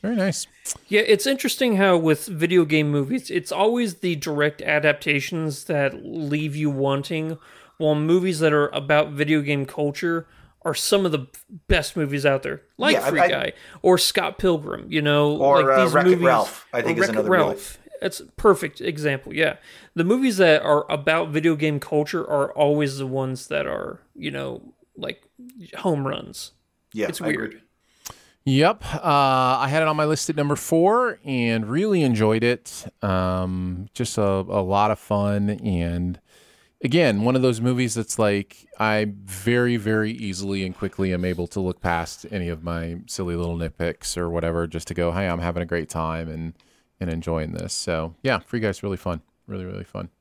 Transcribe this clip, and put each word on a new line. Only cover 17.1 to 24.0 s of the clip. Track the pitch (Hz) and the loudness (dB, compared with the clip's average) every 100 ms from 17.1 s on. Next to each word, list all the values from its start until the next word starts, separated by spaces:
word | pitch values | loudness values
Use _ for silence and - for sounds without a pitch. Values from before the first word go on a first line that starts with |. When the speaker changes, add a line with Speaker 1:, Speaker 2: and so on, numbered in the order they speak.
Speaker 3:
another | 107 107 | 0 2
really | 185 147 | 2 2
Speaker 2:
Ralph. | 127 - - - - | -2 -10 -18 -20 -8
That's | 190 - | -8 -8
a | - | -16
perfect | - 220 185 165 - | 0 4 4 2 -6
example, | - 151 147 135 - | -6 -2 -2 -2 -6
yeah. | 151 156 - - - - | -2 -2 -2 -14 -20 -14
The | - | -2
movies | 170 240 262 190 | 2 4 2 4
that | 180 156 | 6 6
are | 151 147 - | 6 2 2
about | 151 143 160 170 | -4 0 0 0
video | 151 160 156 | 0 2 2
game | 156 147 | 0 -2
culture | - 151 147 170 - | -2 -2 0 -4 -2
are | 147 143 | 0 0
always | - 147 147 143 135 | 2 2 4 0 -2
the | 135 | -6
ones | 135 131 127 - | -4 -4 -6 -4
that | 147 139 | -4 -2
are, | - - - | -4 -8 -12